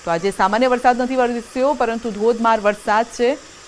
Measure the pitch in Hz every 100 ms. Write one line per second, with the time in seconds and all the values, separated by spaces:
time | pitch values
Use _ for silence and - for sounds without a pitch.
0 | - 165 196 190 190 220 254 247 - 240
1 | 254 262 240 233 233 254 269 294 240 226
2 | 233 202 220 226 226 226 202 202 - 208
3 | 233 - 240 294 - -